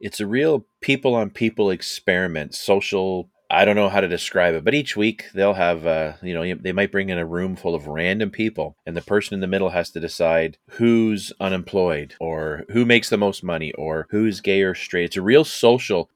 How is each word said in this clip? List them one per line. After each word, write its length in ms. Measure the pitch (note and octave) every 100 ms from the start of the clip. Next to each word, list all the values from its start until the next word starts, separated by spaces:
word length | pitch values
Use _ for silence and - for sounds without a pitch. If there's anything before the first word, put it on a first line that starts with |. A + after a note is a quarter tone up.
it's 180 | G#2+ -
a 60 | G#2
real 380 | A#2+ D#3 C#3 - _
people 340 | - C3+ C3+
on 140 | A#2+ G#2
people 420 | - A2+ A2 G#2
experiment, 840 | F#2 - - - F#2 F#2 D#2 D2+
social, 760 | - - G2 - G2+ F#2+ F#2 F2 _ -
I 160 | E2 G2+
don't 100 | G#2
know 140 | G2+
how 100 | G2
to 80 | F#2+
describe 460 | E2+ - F#2 F2
it, 100 | E2
but 80 | D#2
each 240 | C#3+ C3+ G#2+
week 300 | G#2+ A2 -
they'll 180 | F#2+ G2
have, 320 | F#2+ F2 E2
uh, 300 | E2 D#2+ D#2 D#2
you 100 | F#2
know, 220 | E2+ F2
they 180 | F2+ F2+
might 180 | F2+ G2
bring 200 | G2 G2
in 80 | F2+
a 80 | E2
room 280 | F2 F#2
full 200 | F2+ F2+
of 120 | E2 D2
random 440 | D2+ F2 G2+ G#2
people, 480 | - A2 F#2 D2+ - -
and 100 | E2+
the 60 |
person 320 | - G#2 -
in 60 | G2+
the 60 | F#2
middle 220 | F#2+ F#2
has 220 | F2 E2+
to 100 | E2
decide 560 | D#2+ - E2 E2 E2 - _
who's 640 | - A#2 A#2 A2+ G#2 - -
unemployed 760 | G2 F#2 E2+ G2 F2+ D#2 D2+ -
or 460 | E2 D#2+ D#2 D2+ -
who 160 | A2 A#2+
makes 240 | A#2+ -
the 80 | G#2+
most 260 | G2+ F#2+
money 260 | F2+ E2 D#2
or 320 | - D#2 D#2+ D#2
who's 320 | G#2 A2 F#2+
gay 220 | - G2
or 120 | G2
straight. 300 | F2+ - F2+
It's 120 | F2 -
a 40 |
real 220 | F#2 C3+
social, 640 | D#3 - A#2 B2 - F#2+ E2